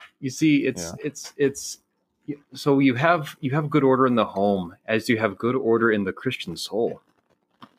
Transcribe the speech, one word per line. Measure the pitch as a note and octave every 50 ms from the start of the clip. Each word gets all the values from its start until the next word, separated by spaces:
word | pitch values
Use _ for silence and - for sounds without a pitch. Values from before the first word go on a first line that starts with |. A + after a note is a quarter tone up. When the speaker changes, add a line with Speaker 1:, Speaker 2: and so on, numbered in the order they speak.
| - - _ -
Speaker 1:
You | - C3
see, | B2+ - D#3 D#3 D3 C#3 A2+
it's, | B2 A#2 A2 F2
Speaker 2:
Yeah. | E2 - - -
Speaker 1:
it's, | D3 - - - - -
it's, | - C#3+ C3+ C#3 - - - - - _ _ _ _ _ _ _ _ - - C#3 - _ _ -
so | C3+ - D3 C#3+ C3+
you | C#3 C3+ A#2+
have, | A#2+ D3 E3 F3 E3+ D3 - - -
you | - C3
have | C3 D3+ D#3 D3
good | D#3 D3+
order | C3+ C3 C3 B2+ C3
in | B2+ B2
the | A2+ G#2
home | - - G2 G2+ G#2 G2+ F#2+ F2+ E2+ - _ -
as | - A2 A2 - -
you | A#2+ A2
have | A2 G#2+ G2
good | - - A#2 B2+
order | C3 G#2+ A2+ A2+ A2+ A2+ A2+
in | G#2+ G#2 G2+
the | F#2
Christian | F2+ - - C3 B2 - - F#2 E2
soul. | E2 - - - G#2+ A#2 E2+ D2+ - _ _ _ _ _ _ _ _ _ _ _ - - - _